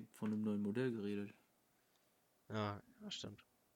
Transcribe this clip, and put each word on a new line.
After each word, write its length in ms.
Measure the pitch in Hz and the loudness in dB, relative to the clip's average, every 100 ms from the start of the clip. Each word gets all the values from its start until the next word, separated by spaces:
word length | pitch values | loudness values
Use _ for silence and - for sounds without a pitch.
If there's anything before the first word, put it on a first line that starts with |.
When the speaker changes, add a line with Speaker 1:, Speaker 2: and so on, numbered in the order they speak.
| 107 | -4
Speaker 1:
von 180 | - 110 | -4 0
einem 100 | 107 | 2
neuen 180 | 107 104 | 2 4
Modell 300 | 104 113 131 | 4 4 2
geredet. 420 | 113 101 101 101 - _ _ _ _ _ _ _ _ _ _ - | 2 0 0 -2 -8 _ _ _ _ _ _ _ _ _ _ -4
Speaker 2:
Ja, 320 | 107 104 101 - - | 0 0 -2 -8 -14
ja, 100 | 208 | -8
stimmt. 320 | - 110 104 - _ _ | -6 -8 -10 -18 _ _